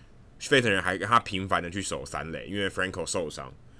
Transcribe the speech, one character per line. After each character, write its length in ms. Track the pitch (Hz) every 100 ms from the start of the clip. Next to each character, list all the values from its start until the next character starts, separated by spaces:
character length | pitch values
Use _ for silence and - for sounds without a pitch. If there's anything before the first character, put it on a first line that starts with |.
| - - - -
费 240 | - 139
城 80 | 117
人 120 | 95
还 140 | 90 92
跟 100 | 104
他 140 | 117
频 260 | - 95 95
繁 160 | 90
的 60 | 85
去 140 | 95
守 240 | 92 78 67
三 260 | 73 78
垒， 140 | 76 58
因 120 | 101
为 120 | 98
Franco 340 | 95 92 92
受 240 | 80 101 78
伤， 240 | 73 65 69 -